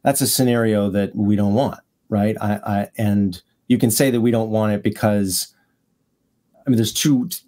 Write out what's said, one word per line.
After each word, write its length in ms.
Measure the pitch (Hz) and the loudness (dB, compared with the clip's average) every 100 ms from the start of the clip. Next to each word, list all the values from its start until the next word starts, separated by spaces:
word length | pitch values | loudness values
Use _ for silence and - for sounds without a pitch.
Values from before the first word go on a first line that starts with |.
that's 180 | - 135 | -2 0
a 60 | 139 | -2
scenario 600 | - 123 120 113 104 101 | 0 2 2 2 0 0
that 240 | 101 98 110 | -2 -2 -2
we 200 | 104 104 | 0 2
don't 180 | 101 107 | 2 0
want, 240 | 123 - _ _ - | -2 -6 _ _ -4
right? 260 | 104 104 107 | -2 0 -2
I, 140 | 104 104 - | -4 -4 -2
I, 240 | 101 101 - | -4 -4 -4
and 440 | 104 101 98 87 _ _ - | 0 0 0 -4 _ _ -2
you 100 | 123 | 0
can 140 | 120 | 2
say 180 | - 135 | 2 2
that 100 | 120 | 2
we 100 | 117 | 2
don't 180 | 113 110 | 0 0
want 220 | 110 107 | 0 0
it 80 | 104 | 0
because, 680 | 104 - 107 101 95 92 - _ _ _ _ _ _ _ _ _ _ _ - | -2 0 0 2 0 -4 -8 _ _ _ _ _ _ _ _ _ _ _ 0
I 40 | |
mean, 60 | 117 | 0
there's 160 | 110 | 0
two, 360 | - 156 131 123 - | 0 2 2 0 -8